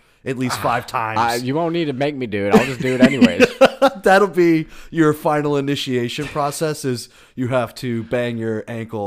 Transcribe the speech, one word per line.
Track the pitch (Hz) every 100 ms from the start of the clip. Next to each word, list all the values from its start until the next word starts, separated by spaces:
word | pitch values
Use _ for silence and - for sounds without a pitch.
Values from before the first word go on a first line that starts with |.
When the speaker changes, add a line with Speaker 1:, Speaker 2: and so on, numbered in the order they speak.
| _ _ -
Speaker 1:
at | 127
least | 127 110
five | 131 120 -
Speaker 2:
<sighs> |
Speaker 1:
times. | 127 113 110
Speaker 2:
I, | 117 120
you | 127
won't | 147 170
need | 170 156
to |
make | 127 143
me | 143 123
do | 101 101
it. |
I'll | 101 127
just | 123
do | 127 127
it |
anyways. | 123 135 247 - 247
Speaker 1:
<laughs> | - 262 - 269 214
That'll | 208 190 202
be | 165 170 160 156 - -
your | 165 156
final | 151 156 151 147 143
initiation | 139 139 - 123 120 135 147
process, | 151 143 143 160 147
is | 135 120 - - - -
you | 127
have | 131 113 -
to | 127 117
bang | 113 123 120 117
your | 113 110 -
ankle | 117 113 113